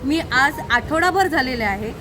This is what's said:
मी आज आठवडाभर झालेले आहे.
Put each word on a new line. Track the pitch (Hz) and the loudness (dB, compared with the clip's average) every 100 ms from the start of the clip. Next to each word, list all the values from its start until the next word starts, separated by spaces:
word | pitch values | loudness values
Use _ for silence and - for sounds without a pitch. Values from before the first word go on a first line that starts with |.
मी | 254 320 | 0 -2
आज | 311 247 277 - - | 0 2 2 0 -2
आठवडाभर | 240 240 311 349 359 381 | 0 0 0 2 2 2
झालेले | 302 254 247 | 2 0 -2
आहे. | 220 196 214 - | -2 -2 -6 -8